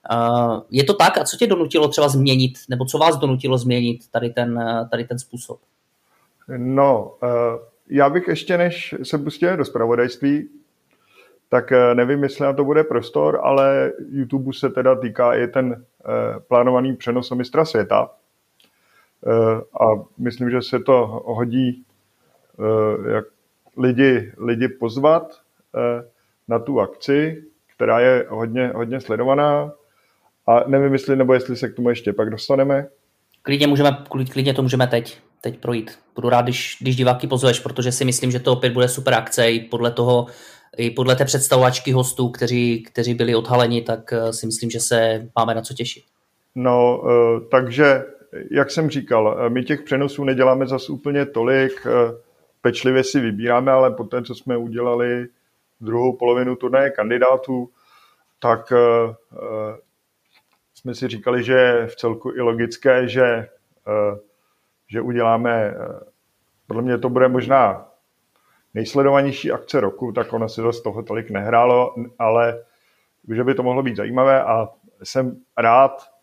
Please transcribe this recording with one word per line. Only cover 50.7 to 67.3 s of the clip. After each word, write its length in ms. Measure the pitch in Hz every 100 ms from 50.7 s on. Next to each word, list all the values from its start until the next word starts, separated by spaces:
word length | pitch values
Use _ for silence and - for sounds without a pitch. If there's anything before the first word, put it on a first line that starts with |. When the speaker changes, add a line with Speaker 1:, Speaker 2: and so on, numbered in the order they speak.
| 131 -
Speaker 2:
úplně 360 | 135 147 143 139
tolik, 460 | 117 117 135 135 131 120
eh, 420 | 120 117 117 _ _ _ _
pečlivě 420 | 123 117 127 131
si 160 | 131 143
vybíráme, 520 | 117 101 117 120 131
ale 200 | 131 131
poté, 320 | 123 110 123
co 120 | 123 117
jsme 220 | - 120
udělali 680 | 117 117 123 120 120 123 120 _ _ _ _ _
druhou 320 | 110 120 127 -
polovinu 380 | 120 123 127 120
turnaje 340 | 123 135 139
kandidátů, 800 | 135 107 120 127 131 131 127 123 _ _ _ _ _ _ _
tak, 320 | 120 113 117
eh, 440 | 123 120 117 117 117 _
eh, 440 | - 110 110 107 107 _ _ _ _ _ _ _ _ _
jsme 220 | _ 127 117
si 120 | 127
říkali, 360 | 110 113 123
že 100 | 120
je 340 | 131 127 120 113
v 80 | -
celku 360 | 117 113 131 127
i 60 |
logické, 680 | 120 117 117 - 135 127 123
že, 160 | 113
eh, 960 | 123 117 110 _ _ _ - 107 104 104 _ _ _ _ _ _ _
že 140 | 107
uděláme, 500 | 123 120 113 113 120
eh, 240 | 117 104 98 - - - _ _ _ _ _ _
podle 140 | 110
mě 160 | 123 120
to 120 | 123
bude 180 | 123
možná 600 | 127